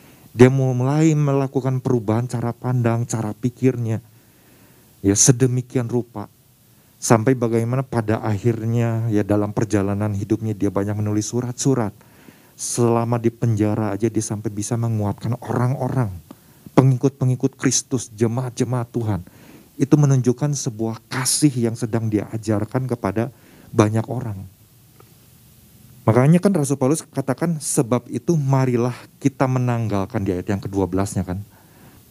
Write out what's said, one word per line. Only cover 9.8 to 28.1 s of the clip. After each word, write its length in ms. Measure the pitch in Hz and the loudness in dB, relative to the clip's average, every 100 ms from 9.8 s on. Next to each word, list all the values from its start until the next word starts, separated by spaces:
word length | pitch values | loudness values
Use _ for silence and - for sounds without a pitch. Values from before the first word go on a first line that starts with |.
| 98 101 107 | 0 -2 -2
hidupnya 460 | 101 101 110 110 104 | -2 -2 -2 -2 -2
dia 180 | 101 | -2
banyak 240 | 95 101 104 | -2 -2 -2
menulis 320 | 107 104 107 | -2 -2 -2
surat-surat. 640 | 117 123 123 143 131 104 - - - - - - - | -4 -6 -2 0 0 0 -6 -18 -20 -20 -20 -20 -14
Selama 640 | - - 120 117 117 120 | -8 0 2 2 0 0
di 100 | 113 | -2
penjara 640 | 113 120 107 107 110 107 | 0 0 2 0 0 -2
aja 160 | 98 113 | -2 -2
dia 140 | 110 | -2
sampai 260 | 110 107 107 | -4 -4 -6
bisa 280 | 101 104 117 | -6 -4 -2
menguatkan 580 | 117 113 101 101 - - | -2 -2 -2 -2 -4 -6
orang-orang, 680 | - - 123 139 127 - 113 90 - - - - - | -4 -2 0 -2 -2 -2 -2 -4 -16 -20 -20 -20 -4
pengikut-pengikut 840 | - 131 127 139 - 127 123 135 - | 2 4 4 0 0 0 0 -2 -2
Kristus, 500 | 135 120 - 127 - | -2 -2 -2 -6 -6
jemaat-jemaat 760 | 107 113 120 131 113 117 123 120 | -2 -2 -2 -4 -4 -2 -4 -4
Tuhan. 260 | 120 110 98 87 - - - - | -4 -2 -4 -6 -18 -20 -20 -16
Itu 240 | - 139 151 | -4 2 4
menunjukkan 560 | 143 139 120 120 147 | 4 4 2 0 -2
sebuah 480 | 143 - 107 113 110 - | -4 -6 -4 -4 -6 -8
kasih 400 | 127 131 - 151 | -6 -2 2 2
yang 240 | 123 117 | 2 -2
sedang 320 | 113 117 113 110 | -2 -4 -2 0
dia 240 | 104 - | -2 -2
ajarkan 560 | 110 110 107 104 135 131 | -6 -2 -2 -2 -4 -4
kepada 480 | 120 98 98 135 - - - - | -2 -2 -2 -4 -6 -20 -20 -4
banyak 320 | 110 107 110 113 | 2 2 2 -2
orang. 320 | 117 117 98 95 - _ _ _ - - - _ - - - - - - - - | -4 -8 -10 -14 -20 _ _ _ -20 -20 -20 _ -20 -20 -20 -20 -20 -20 -6 0
Makanya 320 | 110 139 175 | 4 6 6
kan 160 | 202 | 4
Rasul 240 | 185 139 135 | 2 0 0
Paulus 240 | 131 156 | 0 0
katakan, 560 | - - - 127 170 160 | -4 -8 -6 -4 -2 -4
"Sebab 480 | - - 117 123 | -4 -2 0 0
itu 300 | - | -2